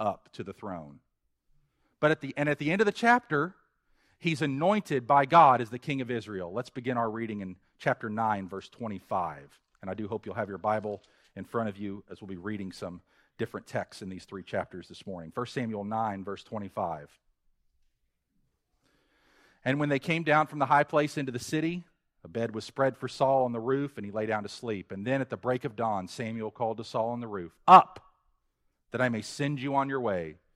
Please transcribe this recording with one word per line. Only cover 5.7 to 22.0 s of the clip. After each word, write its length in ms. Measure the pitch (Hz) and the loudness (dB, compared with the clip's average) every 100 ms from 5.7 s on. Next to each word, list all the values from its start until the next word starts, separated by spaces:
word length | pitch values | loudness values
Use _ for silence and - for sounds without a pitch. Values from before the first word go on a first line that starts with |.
| 120 | -6
king 220 | - 139 | -4 -4
of 100 | 120 | -2
Israel. 400 | 117 104 95 87 | -4 -6 -8 -6
Let's 180 | 104 123 | -8 -8
begin 260 | - 127 123 | -8 -4 -2
our 140 | 113 | -2
reading 320 | 110 113 104 | -2 -6 -6
in 140 | 95 92 _ - | -10 -12 _ -4
chapter 300 | - 127 113 | -2 -2 -2
nine, 400 | 107 110 101 92 | -2 0 0 -4
verse 220 | 95 - | -10 -14
twenty-five. 880 | - 113 98 - 101 85 71 71 _ _ _ | -12 -10 -10 -4 -4 -4 -6 -18 _ _ _
And 80 | 95 | -10
I 40 | |
do 140 | 104 104 | -8 -6
hope 160 | 107 | -8
you'll 100 | 104 | -8
have 140 | 98 101 | -8 -6
your 100 | 95 | -4
Bible 440 | 104 107 104 101 _ _ _ 98 | -2 -2 -2 -8 _ _ _ -16
in 80 | |
front 240 | 92 117 110 | -6 -4 -4
of 80 | 98 | -6
you 280 | 104 101 - | -10 -12 -14
as 100 | 92 | -18
we'll 80 | 101 | -14
be 80 | 92 | -10
reading 360 | 98 104 95 | -8 -8 -8
some 300 | - 92 87 - _ _ - | -10 -12 -12 -18 _ _ -8
different 280 | 113 - - | -8 -8 -8
texts 360 | 113 90 - | -8 -8 -10
in 60 | 98 | -12
these 160 | 90 | -12
three 180 | - 98 | -14 -14
chapters 460 | - 101 87 90 - | -6 -6 -6 -10 -16
this 180 | 87 - | -16 -14
morning. 240 | 90 80 | -12 -10
First 240 | - 123 | -8 -8
Samuel 300 | 139 117 104 | -6 -6 -6
nine, 400 | 101 110 110 98 | -4 -2 -2 -4
verse 180 | 95 98 | -8 -12
twenty-five. 680 | - 110 95 - 90 78 73 _ _ _ _ _ _ _ _ _ _ _ _ _ _ _ _ _ _ _ _ _ _ _ _ _ | -10 -10 -8 -6 -6 -6 -12 _ _ _ _ _ _ _ _ _ _ _ _ _ _ _ _ _ _ _ _ _ _ _ _ _
And 140 | 127 143 | -2 0
when 120 | 147 | 2
they 100 | 139 | 0
came 240 | - 165 | 0 0
down 240 | 156 151 151 | 4 4 4
from 100 | 151 | 0
the 80 | 131 | 4
high 160 | 143 | 4
place 340 | 147 151 147 - | 4 2 0 -2
into 140 | 135 | -6
the 80 | 120 | -6
city, 460 | - 156 165 175 - _ | -4 -4 -2 -4 -10 _